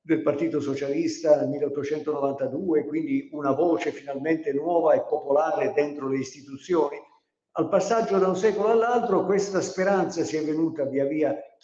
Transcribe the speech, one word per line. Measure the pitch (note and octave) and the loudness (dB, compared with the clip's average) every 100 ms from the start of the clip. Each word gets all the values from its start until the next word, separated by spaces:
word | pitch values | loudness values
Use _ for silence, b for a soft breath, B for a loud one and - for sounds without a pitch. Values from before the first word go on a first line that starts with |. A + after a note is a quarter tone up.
del | D3+ D#3+ | 0 0
Partito | D3 C#3+ D#3+ D3 | 2 0 0 -2
Socialista | C#3 C#3 C#3+ D3+ D#3+ - D#3+ D3 | -2 -4 -2 -2 -2 -2 2 4
nel | C3 | 2
milleottocentonovantadue, | C#3+ D3 D3 C#3 D3+ D3 C#3+ C#3 C3+ B2+ C#3 F#3+ D3+ D3 | -2 -2 -2 -4 -4 -4 -2 -2 -2 -4 -4 0 0 0
quindi | D3+ D3+ C3+ - | -4 -2 -2 -4
una | D3+ C#3+ | -4 -2
voce | C3+ E3+ D#3 D3+ | 2 2 2 -2
finalmente | C#3 C#3 C#3 D3+ D#3+ D3+ | -6 -8 -6 -2 0 0
nuova | C#3 D#3+ E3+ E3 | -2 0 2 4
e | C3+ - | 2 2
popolare | D3+ C#3 C#3+ D#3+ - C#3 | -4 2 2 2 0 0
dentro | D3 D3 C#3+ C3+ | 0 0 -2 -4
le | C3+ | -4
istituzioni. | B2+ D3 B2+ C3+ - F3 C#3+ D3 - _ _ _ _ - | -4 -10 -16 -16 -2 0 0 -2 -16 _ _ _ _ -4
Al | D#3+ | 0
passaggio | G3+ F3+ A3+ A3+ F#3+ | 2 2 0 2 2
da | F#3 | 2
un | F3+ | 2
secolo | A3 F#3+ G#3 | 2 2 2
all'altro | A3+ A3+ B3 A3+ F#3 | 4 4 2 2 0
questa | - G3 G3 F#3 | 2 0 2 -2
speranza | C#3 - F#3+ G3 F3 E3+ | -2 0 2 2 0 -2
si | C#3+ D#3 | -2 -2
è | |
venuta | D3+ D#3 D#3+ D3 | -2 0 0 0
via | C3 C3+ C#3 | -2 0 0
via | D#3 C#3+ - - _ | 2 0 -2 -10 _